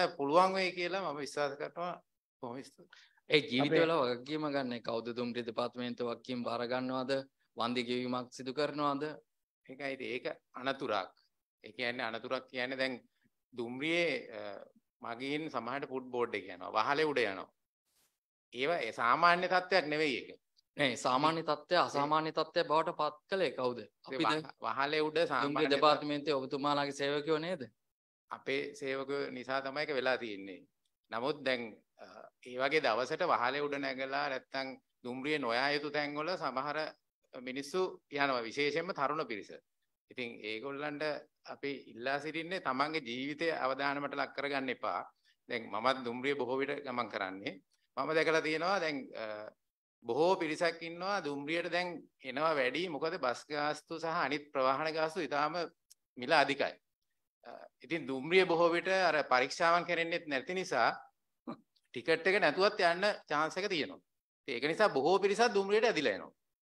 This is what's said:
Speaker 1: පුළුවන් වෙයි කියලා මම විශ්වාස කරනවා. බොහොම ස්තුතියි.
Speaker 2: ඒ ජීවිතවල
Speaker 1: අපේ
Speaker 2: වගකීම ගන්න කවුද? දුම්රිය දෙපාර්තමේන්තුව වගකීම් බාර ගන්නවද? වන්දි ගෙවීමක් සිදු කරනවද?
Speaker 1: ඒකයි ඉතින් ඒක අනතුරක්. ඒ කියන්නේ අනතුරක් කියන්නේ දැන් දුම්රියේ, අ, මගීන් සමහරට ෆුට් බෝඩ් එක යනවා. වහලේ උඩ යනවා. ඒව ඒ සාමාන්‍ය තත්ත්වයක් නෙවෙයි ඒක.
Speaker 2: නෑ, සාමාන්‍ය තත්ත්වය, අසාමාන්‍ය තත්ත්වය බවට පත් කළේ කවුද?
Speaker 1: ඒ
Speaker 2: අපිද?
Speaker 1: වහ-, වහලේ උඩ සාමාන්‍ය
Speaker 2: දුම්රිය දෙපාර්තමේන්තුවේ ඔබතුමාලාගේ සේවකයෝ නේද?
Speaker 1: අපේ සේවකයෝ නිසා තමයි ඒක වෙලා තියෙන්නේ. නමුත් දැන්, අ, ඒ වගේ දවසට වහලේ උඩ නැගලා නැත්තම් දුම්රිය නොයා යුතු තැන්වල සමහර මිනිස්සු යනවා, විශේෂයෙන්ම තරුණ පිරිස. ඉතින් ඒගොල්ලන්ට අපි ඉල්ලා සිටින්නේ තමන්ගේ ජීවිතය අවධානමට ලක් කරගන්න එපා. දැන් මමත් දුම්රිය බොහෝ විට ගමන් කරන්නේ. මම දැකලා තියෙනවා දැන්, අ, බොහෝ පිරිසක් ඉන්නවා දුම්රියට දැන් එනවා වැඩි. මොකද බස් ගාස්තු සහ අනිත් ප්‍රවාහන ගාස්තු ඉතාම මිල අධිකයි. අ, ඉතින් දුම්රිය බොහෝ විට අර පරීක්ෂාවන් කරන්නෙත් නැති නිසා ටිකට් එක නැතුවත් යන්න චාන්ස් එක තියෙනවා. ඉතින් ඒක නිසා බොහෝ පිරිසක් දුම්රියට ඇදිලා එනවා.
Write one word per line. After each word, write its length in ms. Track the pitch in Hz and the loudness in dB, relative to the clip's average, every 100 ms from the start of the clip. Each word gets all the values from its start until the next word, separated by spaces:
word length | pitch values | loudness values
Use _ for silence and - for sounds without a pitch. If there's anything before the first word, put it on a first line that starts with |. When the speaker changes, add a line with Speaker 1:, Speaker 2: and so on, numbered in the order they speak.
| 175 | 2
Speaker 1:
පුළුවන් 420 | 170 139 170 190 | 2 4 6 6
වෙයි 180 | 190 185 | 4 0
කියලා 300 | 147 175 190 | 0 -2 -2
මම 180 | 175 143 | -4 -4
විශ්වාස 340 | 135 147 143 | -6 -2 -2
කරනවා. 400 | 139 147 - 175 - _ _ _ - | -2 -8 -6 -6 -8 _ _ _ -12
බොහොම 160 | 123 131 | -10 -10
ස්තුතියි. 460 | 226 _ 170 - - _ - | -12 _ -20 -20 -20 _ 2
Speaker 2:
ඒ 100 | 151 | 2
ජීවිතවල 500 | 123 123 143 160 165 | 4 0 4 4 4
Speaker 1:
අපේ 180 | 165 123 | 4 2
Speaker 2:
වගකීම 360 | 120 131 156 151 | -2 -4 -4 -2
ගන්න 360 | 139 127 117 | -2 -2 -6
කවුද? 240 | 123 117 117 | -4 -4 -4
දුම්රිය 320 | 117 120 117 | -4 -4 -4
දෙපාර්තමේන්තුව 640 | 117 110 120 123 123 120 120 | -6 -4 -4 -4 -8 -4 -4
වගකීම් 320 | 113 - 123 | -6 -6 -6
බාර 200 | 117 117 | -4 -4
ගන්නවද? 480 | 120 127 127 131 131 135 135 _ _ - | -2 -2 -2 -4 -2 -2 -4 _ _ -2
වන්දි 260 | 117 123 | 0 0
ගෙවීමක් 480 | 120 123 123 123 123 | 0 -2 -2 -4 -6
සිදු 200 | - 127 | -10 -6
කරනවද? 520 | 131 147 143 147 139 151 147 _ _ _ _ - | -2 -2 0 0 0 -4 -8 _ _ _ _ -20
Speaker 1:
ඒකයි 260 | 135 139 | -10 -8
ඉතින් 160 | 135 113 | -6 -6
ඒක 180 | 123 151 - _ | -6 -6 -8 _
අනතුරක්. 600 | 131 131 135 120 104 90 _ _ _ _ _ | -6 -4 -2 0 -2 -2 _ _ _ _ _
ඒ 80 | 110 | -18
කියන්නේ 340 | 113 120 123 117 | -6 -4 -2 -4
අනතුරක් 380 | 113 127 131 131 | -6 -4 -6 -6
කියන්නේ 320 | 131 123 135 | -6 -4 -2
දැන් 160 | 131 117 _ _ _ _ _ | -2 -2 _ _ _ _ _
දුම්රියේ, 560 | 123 117 127 156 170 170 127 - | -8 -6 -4 0 2 2 0 -6
අ, 100 | 107 104 98 - _ _ _ | -10 -10 -10 -14 _ _ _
මගීන් 520 | 113 117 135 151 156 | -10 -6 -4 -4 -2
සමහරට 380 | 123 113 139 143 | -6 -4 -6 -6
ෆුට් 180 | 131 127 | -8 -6
බෝඩ් 280 | 120 117 | -2 -2
එක 140 | 104 92 | -2 -6
යනවා. 240 | 90 92 | -10 -2
වහලේ 320 | 104 117 143 156 | 0 2 2 2
උඩ 140 | 135 | 2
යනවා. 280 | 107 95 - _ _ _ _ _ _ _ _ _ _ | 0 -2 -10 _ _ _ _ _ _ _ _ _ _
ඒව 180 | 120 139 | -2 0
ඒ 200 | 170 113 | 0 -2
සාමාන්‍ය 560 | 127 120 147 175 175 180 | 2 4 6 8 6 4
තත්ත්වයක් 380 | 185 180 185 147 | 2 4 2 4
නෙවෙයි 300 | 151 151 107 | 0 2 0
ඒක. 240 | - - _ _ _ - | -6 -16 _ _ _ 0
Speaker 2:
නෑ, 200 | 139 113 | 0 2
සාමාන්‍ය 460 | 135 127 151 165 | 2 4 4 2
තත්ත්වය, 340 | 160 151 - 175 | 0 -2 2 4
අසාමාන්‍ය 540 | 127 143 147 156 156 | 4 2 4 2 2
තත්ත්වය 300 | 160 156 175 | -2 0 0
බවට 300 | 156 151 165 | 2 2 2
පත් 220 | 156 151 - - | -2 -4 -4 -4
කළේ 260 | 190 151 | 0 0
කවුද? 260 | 123 127 117 | 2 -2 -2
Speaker 1:
ඒ 80 | 104 _ | -10 _
Speaker 2:
අපිද? 240 | - 131 - | -8 0 2
Speaker 1:
වහ-, 280 | 156 - - | 2 -2 -6
වහලේ 400 | 113 120 139 156 | -4 0 0 2
උඩ 160 | 156 156 | 0 2
සාමාන්‍ය 260 | 165 131 139 | 2 2 2
Speaker 2:
දුම්රිය 240 | 139 143 | 2 2
දෙපාර්තමේන්තුවේ 640 | 139 151 147 147 147 147 139 | 6 6 4 0 -4 0 -2
ඔබතුමාලාගේ 560 | 131 143 147 143 143 | -2 -2 0 2 0
සේවකයෝ 460 | 139 139 147 147 151 | -2 -2 0 0 -2
නේද? 240 | 165 175 113 _ _ _ _ _ - | -2 -6 -8 _ _ _ _ _ -14
Speaker 1:
අපේ 320 | 117 139 139 143 | -10 -4 -2 -4
සේවකයෝ 560 | - 135 135 135 143 139 | -8 -6 -6 -4 -4 -4
නිසා 300 | 127 123 135 | -8 -4 -4
තමයි 180 | 135 143 | -4 -4
ඒක 140 | 151 | -2
වෙලා 240 | 135 127 120 | 0 2 0
තියෙන්නේ. 420 | 117 98 95 85 - _ _ _ - | -2 -8 -10 -14 -18 _ _ _ -8
නමුත් 280 | 113 131 147 | -4 -2 -2
දැන්, 220 | 131 123 117 - _ | -2 -2 -4 -12 _
අ, 120 | _ 98 110 - _ | _ -20 -20 -20 _
ඒ 180 | 127 123 | -12 -2
වගේ 240 | 139 156 | 2 2
දවසට 400 | 139 110 127 156 | 4 2 0 0
වහලේ 400 | 170 113 120 143 | 2 4 2 0
උඩ 140 | 147 143 | -2 -2
නැගලා 480 | 139 131 135 139 147 | -4 -4 -4 -2 -2
නැත්තම් 480 | 131 - 135 131 127 _ _ | -4 -6 -6 -6 -8 _ _
දුම්රිය 400 | 123 127 139 151 | -8 -6 -2 0
නොයා 320 | 123 117 139 | 2 2 2
යුතු 200 | 147 147 | 0 0
තැන්වල 440 | 147 147 147 160 | -2 -2 -4 -4
සමහර 440 | 185 151 127 147 151 156 - _ _ _ | -2 -2 -2 -4 -4 -6 -10 _ _ _
මිනිස්සු 460 | 135 127 131 139 185 185 185 _ | -12 -8 -8 -4 -2 -2 -4 _
යනවා, 340 | 143 143 123 | -2 0 0
විශේෂයෙන්ම 500 | 113 135 143 151 175 | -2 0 0 0 -2
තරුණ 340 | 170 135 151 127 | -2 0 0 -2
පිරිස. 240 | 104 87 76 _ _ _ _ _ | -6 -8 -18 _ _ _ _ _
ඉතින් 200 | - 117 113 | -10 -10 -8
ඒගොල්ලන්ට 600 | 107 110 135 139 151 147 156 143 - _ | -8 -8 -8 -6 -6 -4 -4 -4 -10 _
අපි 260 | - 127 143 131 - | -16 -8 -8 -8 -12
ඉල්ලා 320 | 110 127 139 | -8 -2 -2
සිටින්නේ 400 | 151 156 165 185 | -2 -6 -4 -4
තමන්ගේ 420 | 147 131 151 156 | -2 0 0 0
ජීවිතය 440 | 120 123 139 147 165 | -4 -6 -6 -2 -2
අවධානමට 640 | 135 131 135 143 143 139 | 0 0 0 0 -2 -4
ලක් 200 | 143 135 | -2 -4
කරගන්න 340 | - 139 139 131 | -4 -2 -2 -2
එපා. 320 | 120 104 95 - _ _ _ - | -4 -2 -4 -6 _ _ _ -6
දැන් 220 | 117 110 | -6 -4
මමත් 340 | 101 123 131 | 0 0 0
දුම්රිය 300 | 120 123 135 | -2 -4 -2
බොහෝ 240 | 139 123 131 | -2 -2 -2
විට 240 | 139 143 | -2 -6
ගමන් 260 | 131 123 110 | -6 -4 -4
කරන්නේ. 440 | 104 95 95 123 190 _ _ _ - | -4 -6 -6 -8 -10 _ _ _ -6
මම 140 | 143 | 0
දැකලා 300 | 160 156 160 | 2 4 2
තියෙනවා 380 | 147 156 175 196 | 2 0 0 0
දැන්, 180 | 160 139 - | 0 -4 -6
අ, 100 | - 110 107 107 _ _ _ _ _ | -8 -8 -8 -12 _ _ _ _ _
බොහෝ 320 | 117 123 175 185 | -2 2 4 4
පිරිසක් 460 | 160 151 170 165 | 0 0 0 0
ඉන්නවා 420 | 165 175 185 202 | -10 -8 -2 -2
දුම්රියට 460 | 147 143 147 165 170 | -2 -6 -2 -2 0
දැන් 180 | 175 180 165 - _ | -2 -2 -6 -14 _
එනවා 340 | 135 127 160 | -8 0 2
වැඩි. 340 | 147 127 143 180 | 4 2 0 -2
මොකද 300 | 143 160 180 | -2 -2 0
බස් 220 | 127 117 - | -2 -2 -4
ගාස්තු 520 | 147 147 147 - 165 | -2 0 -2 -6 -6
සහ 180 | 160 170 | -2 0
අනිත් 340 | 139 151 147 | 0 0 -2
ප්‍රවාහන 420 | 139 131 135 160 | 2 4 4 0
ගාස්තු 280 | 160 160 185 | 2 0 0
ඉතාම 340 | 139 143 151 170 156 _ _ _ _ | -2 2 2 0 -6 _ _ _ _
මිල 200 | - 123 | -8 4
අධිකයි. 420 | 143 135 135 90 - _ _ _ _ _ _ - | 6 6 4 0 -2 _ _ _ _ _ _ -18
අ, 40 | - - _ | -18 -18 _
ඉතින් 280 | 127 165 131 | -4 -4 -2
දුම්රිය 380 | 131 151 185 | -4 4 4
බොහෝ 260 | 180 165 170 | 6 6 6
විට 160 | 170 180 | 4 2
අර 280 | 190 175 151 | 4 4 4
පරීක්ෂාවන් 640 | - 127 131 - 170 175 170 | 4 4 4 4 4 4 4
කරන්නෙත් 400 | 165 170 170 160 | 0 0 -2 -2
නැති 280 | 131 127 | -4 -2
නිසා 360 | 185 - 135 123 - - _ _ _ - - _ _ _ | -4 0 4 4 2 -12 _ _ _ -12 -12 _ _ _
ටිකට් 320 | - - 160 190 | -8 0 2 4
එක 100 | 202 | 4
නැතුවත් 420 | 165 180 202 202 | 4 4 2 4
යන්න 260 | 170 175 208 - | 2 4 0 0
චාන්ස් 320 | - 151 156 185 | -2 0 0 -2
එක 120 | 202 | -2
තියෙනවා. 320 | 170 104 85 _ _ _ _ - | -2 -2 -6 _ _ _ _ -8
ඉතින් 60 | |
ඒක 100 | 120 | -2
නිසා 240 | 147 165 202 | -2 4 4
බොහෝ 300 | 139 147 190 | 6 4 4
පිරිසක් 360 | 196 202 233 | 4 4 4
දුම්රියට 340 | 202 196 208 233 | 4 2 4 4
ඇදිලා 260 | 156 127 | 4 2
එනවා. 180 | 92 76 _ _ _ | 0 -6 _ _ _